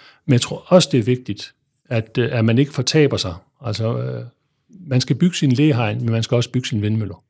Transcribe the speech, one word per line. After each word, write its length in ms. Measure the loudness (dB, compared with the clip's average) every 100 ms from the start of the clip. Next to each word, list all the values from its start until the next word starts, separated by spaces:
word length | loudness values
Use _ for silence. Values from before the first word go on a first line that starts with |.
| -20 _ 0
Men 80 |
jeg 80 | 2
tror 220 | 0 -8 4
også, 220 | 4 4
det 80 | 0
er 40 |
vigtigt, 500 | 0 -2 -4 -12 -14 _ _ _ -6
at, 280 | -6 -4 -2
øh, 120 | -2
at 140 | 0 2
man 120 | 2
ikke 160 | 0
fortaber 440 | -2 0 2 2 0
sig. 160 | -6 -10 _ _ -8
Altså, 320 | -4 -4 -4
øh, 260 | -6 -8 -12 _ _ _ _ -16 -2
man 140 | -2
skal 140 | 0 2
bygge 200 | 0 2
sin 160 | 2
læhegn, 460 | 4 4 2 -2 -2
men 120 | -2
man 120 | -2
skal 120 | 0 0
også 160 | 0
bygge 160 | -4 -4
sine 140 | -2
vindmøller. 420 | -2 -2 -4 -10